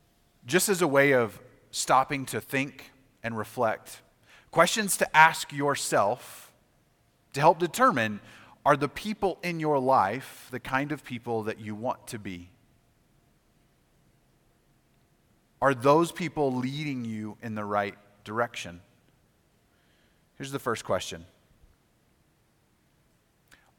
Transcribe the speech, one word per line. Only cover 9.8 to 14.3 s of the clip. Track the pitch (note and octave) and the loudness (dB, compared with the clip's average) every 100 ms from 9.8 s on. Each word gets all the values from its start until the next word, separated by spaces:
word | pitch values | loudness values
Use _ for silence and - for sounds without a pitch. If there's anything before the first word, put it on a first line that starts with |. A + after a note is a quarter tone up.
| B2+ C3 G2 B2 C3 - - | 4 4 4 0 -8 -18 -14
the | B2+ | -12
kind | - C3 C#3+ | -4 -4 -2
of | C#3+ | -6
people | - B2 A#2+ A#2 | -10 -10 -6 -4
that | G#2+ G2+ | -4 -8
you | G#2+ G#2+ | -10 -8
want | A#2+ - - | -8 -8 -12
to | A#2 | -12
be? | G2 F#2 F2 _ _ _ _ _ _ _ _ _ _ _ _ _ _ _ _ _ _ | -10 -12 -14 _ _ _ _ _ _ _ _ _ _ _ _ _ _ _ _ _ _